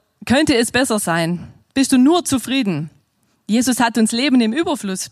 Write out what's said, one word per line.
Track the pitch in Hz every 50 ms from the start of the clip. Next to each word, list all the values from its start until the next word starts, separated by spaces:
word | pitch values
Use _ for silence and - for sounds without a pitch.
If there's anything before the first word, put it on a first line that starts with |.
| - _ _ _ 208
könnte | - 240 277 320 294 277
es | 226 240 -
besser | - 240 269 - 226 208
sein? | - 180 165 170 165 160 180 165 - - - _ _ _ _
Bist | 269 269 -
du | 269 254
nur | 254 285 349 349 -
zufrieden? | - 269 254 - - 254 269 247 196 170 143 160 156 - _ _ _ _ _ _ _ _ _ _ -
Jesus | 208 240 240 262 247 -
hat | 240 233 220 233
uns | 220 220
Leben | 233 233 262 294 254 254
im | 226 220
Überfluss | 220 302 359 370 302 220 - 196 190 185 - -